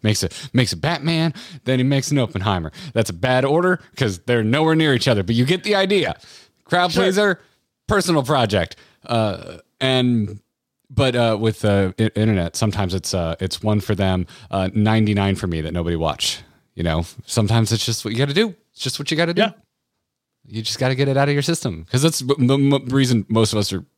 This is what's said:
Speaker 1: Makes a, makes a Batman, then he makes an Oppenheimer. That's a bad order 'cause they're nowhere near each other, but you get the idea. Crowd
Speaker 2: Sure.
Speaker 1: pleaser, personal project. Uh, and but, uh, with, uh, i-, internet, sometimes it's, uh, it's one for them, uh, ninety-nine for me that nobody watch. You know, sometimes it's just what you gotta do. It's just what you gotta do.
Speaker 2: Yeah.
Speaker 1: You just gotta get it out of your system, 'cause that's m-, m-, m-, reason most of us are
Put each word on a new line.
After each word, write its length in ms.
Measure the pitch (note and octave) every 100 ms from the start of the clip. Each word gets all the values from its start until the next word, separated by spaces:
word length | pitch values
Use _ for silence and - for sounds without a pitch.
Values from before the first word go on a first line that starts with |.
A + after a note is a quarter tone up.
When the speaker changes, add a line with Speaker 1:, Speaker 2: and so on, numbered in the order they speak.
Speaker 1:
Makes 200 | A2 G#2+
a, 60 | F#2+ - C3+
makes 220 | - B2
a 40 | F2
Batman, 560 | C#3+ E3 D3+ E3 E3 - - D#3
then 160 | - C3
he 40 |
makes 280 | B2+ C#3 C3
an 80 | D3
Oppenheimer. 540 | A#2 G2 F#2+ F#2 D#2 - F3+
That's 160 | A2 -
a 40 |
bad 320 | E2+ B2+ B2+ C3+
order 340 | D3+ F3+ F3+ - -
'cause 240 | A#2+ F2+ -
they're 180 | A#2+
nowhere 320 | A2 C3+ D#3+ D#3+
near 180 | D#3
each 140 | B2+ -
other, 160 | A2
but 120 | F2+ A#2
you 100 | B2
get 180 | F#3
the 120 | G#3+ G3+
idea. 420 | F#3+ G3+ B2+ - - - - _ _
Crowd 260 | F3+ F3+
Speaker 2:
Sure. 120 | E3
Speaker 1:
pleaser, 360 | F#3+ F#3+ G#3 F3 _ _ _ _ _
personal 360 | G3 F3+ D#3+
project. 520 | B2 C#3+ A#2 G2 E2 - - _ -
Uh, 540 | A#2 A2 F2+ F2+ - _ _
and 600 | C3 C3 B2 A#2+ G#2 G2+ _ _ _ _ _
but, 280 | C3 C3+ B2
uh, 200 | A#2 G#2+
with, 260 | A2 G#2 G#2+
uh, 260 | G2+ F#2+ F#2
i-, 140 | A2 -
internet, 400 | A2 G2+ E2+ -
sometimes 380 | - G#2 F#2+
it's, 200 | F#2 - F#2+
uh, 200 | E2 -
it's 220 | F#2 -
one 180 | G#2+ G#2
for 140 | - G2
them, 320 | G2 F#2 F2+ - -
uh, 180 | G2 F#2+
ninety-nine 600 | G#2+ G#2+ A2 G#2+ G2+ G2 F#2+
for 120 | F#2+
me 120 | E2
that 120 | D#2
nobody 220 | D#2+ E2 E2+
watch. 460 | D#2+ D2+ - - - _ _ -
You 80 |
know, 220 | E2+ D#2+ F2 - -
sometimes 460 | - G#2 A#2 A2
it's 120 | A2+
just 220 | - A2+ A2
what 60 |
you 60 | A#2
gotta 160 | C#3 C#3+
do. 200 | A3+ F3+ _
It's 100 | -
just 180 | - -
what 100 | -
you 80 | D#3
gotta 160 | E3
do. 80 | F3
Speaker 2:
Yeah. 100 | A3 - _ _ _ _ _ _ _ _ _
Speaker 1:
You 140 | G#2+
just 160 | A2 -
gotta 160 | C3
get 140 | C3 C#3
it 100 | C3+
out 100 | C#3+
of 60 |
your 80 | C#3+
system, 440 | C3+ B2+ B2+ E2 E2
'cause 120 | B2
that's 180 | D3+ D#3
m-, 280 | B2+ C#3+ B2
m-, 200 | C#3 C#3
m-, 120 | C#3 B2
reason 400 | C3+ C3 A#2+ G2
most 220 | A2+ A2
of 60 | A2
us 160 | G2+
are 100 | F#2+ -